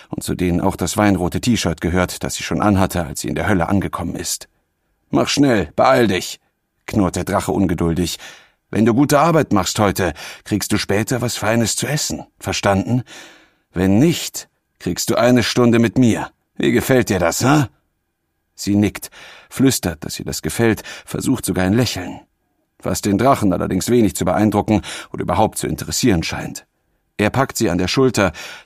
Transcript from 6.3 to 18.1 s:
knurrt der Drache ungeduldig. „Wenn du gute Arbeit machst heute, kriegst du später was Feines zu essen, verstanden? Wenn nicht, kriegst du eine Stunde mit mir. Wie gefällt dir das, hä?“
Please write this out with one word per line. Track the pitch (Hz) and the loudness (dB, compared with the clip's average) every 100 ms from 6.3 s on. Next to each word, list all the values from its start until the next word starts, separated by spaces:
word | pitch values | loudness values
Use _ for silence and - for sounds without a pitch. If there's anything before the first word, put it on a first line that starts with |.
| - _ _ _ _ - | -12 _ _ _ _ -4
knurrt | 110 90 92 | 0 0 0
der | 87 | -2
Drache | 98 92 | -2 0
ungeduldig. | 92 90 85 87 82 87 - - - _ _ _ | 0 0 0 0 0 -2 -6 -14 -20 _ _ _
„Wenn | - 113 | 0 2
du | |
gute | 113 143 143 | 4 4 4
Arbeit | 160 160 - | 4 2 2
machst | 101 90 - | 0 0 0
heute, | 104 - 90 - - - | 0 2 -2 -4 -12 -16
kriegst | - 104 - | -6 -4 -2
du | - | -2
später | - 101 110 123 | 0 -2 -2 -2
was | 120 - | -4 -4
Feines | 107 117 110 - | -2 0 0 -2
zu | 120 | -4
essen, | 151 - 76 - _ | -4 -4 -8 -12 _
verstanden? | - - 202 196 98 123 - - - - _ _ _ | -8 -2 2 2 2 -2 -4 -12 -20 -20 _ _ _
Wenn | 82 95 101 | -2 2 4
nicht, | 160 151 - - - _ _ _ | 4 2 -6 -12 -16 _ _ _
kriegst | 92 82 - | -6 -4 -2
du | 151 | 2
eine | 120 123 | 4 4
Stunde | 110 - 120 117 | 2 2 4 4
mit | 113 - | 4 4
mir. | 123 87 - _ _ - | 2 2 -4 _ _ -4
Wie | 143 | 0
gefällt | 117 - 131 110 | 0 2 2 2
dir | 98 | 0
das, | 85 - | 0 0
hä?“ | 117 151 127 _ _ _ _ | 2 2 0 _ _ _ _